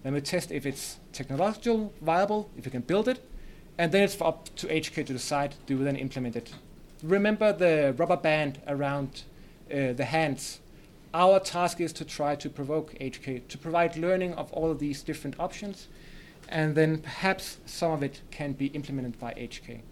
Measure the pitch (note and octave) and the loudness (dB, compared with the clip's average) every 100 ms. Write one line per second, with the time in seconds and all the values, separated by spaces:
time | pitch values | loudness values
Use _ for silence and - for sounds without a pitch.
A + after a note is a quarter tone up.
0 | C3+ C#3+ C#3 F3+ - D3+ C#3 C3+ - - | -2 -4 0 -2 -2 -6 -4 -6 -10 -12
1 | - - - C3+ G3 A3 A#3+ A3+ G#3+ - | -16 -12 -6 0 0 0 0 0 0 -4
2 | D#3 E3+ G3+ G#3+ G#3 - C3 B2+ - F#3 | 2 4 4 2 -2 -10 -6 -6 2 2
3 | A3 B3+ - - - - - - E3+ G3 | 2 -2 -6 -16 -14 -18 -14 0 4 6
4 | G3 - D#3+ D#3 - - - D#3 D3+ - | 4 4 0 0 -10 -10 -2 -2 -2 -6
5 | C3+ B2+ - C#3+ C#3+ - - C3+ C#3 C3+ | -4 -4 -2 0 0 -4 -4 0 0 0
6 | C3 C3+ B2 A#2 - - - - - - | -4 -4 -4 -4 -8 -18 -18 -20 -20 -12
7 | D#3 G3 G#3 G#3 G#3+ E3 F3 D#3 C#3 B2 | 0 4 4 4 4 6 4 6 4 4
8 | E3+ F3 D#3+ D#3 D3 C3+ - C#3+ C#3 C#3+ | 2 4 4 4 2 -4 -4 -2 0 0
9 | C#3 - - - - - - C#3 C3+ B2 | -4 -8 -16 -20 -20 -20 -6 0 0 0
10 | C#3 D#3+ D#3 C3+ - - - - - - | 0 2 2 0 -6 -12 -18 -20 -20 -20
11 | - D#3+ F3+ F#3+ F#3+ F3 F3 E3+ E3 D#3+ | -6 6 8 8 4 0 0 0 -4 -4
12 | D3+ - D3 D3 D3 C#3+ C#3 D#3 D#3 - | -10 -2 0 0 -4 -6 -2 -2 -2 -8
13 | C3+ - - B2+ - C#3+ E3 E3+ E3+ D#3+ | -8 -8 -8 -8 -8 -10 0 2 2 2
14 | E3+ F#3 F3+ E3 - - D#3+ D3+ D3 C#3+ | 0 2 0 -4 -6 -2 0 0 -2 -4
15 | - D3+ C#3+ - F3+ - G#3 F#3+ - - | -6 -6 -6 -6 -6 -6 -10 -10 -16 -20
16 | - - - - - D#3+ D#3 D3+ D#3 D#3 | -18 -18 -20 -20 -6 0 2 6 4 4
17 | - - F#3+ F#3+ - - - - E3+ D#3 | -4 0 0 0 -4 -14 -14 -2 0 0
18 | C#3 - - - D3 C3 C3+ D3 C#3 C3+ | -2 -6 -16 -8 -6 -2 -2 -4 -6 -4
19 | B2+ A#2 A#2 A#2+ A#2 - - A#2 G#2+ | -6 -6 -10 -8 -10 -12 -14 -14 -14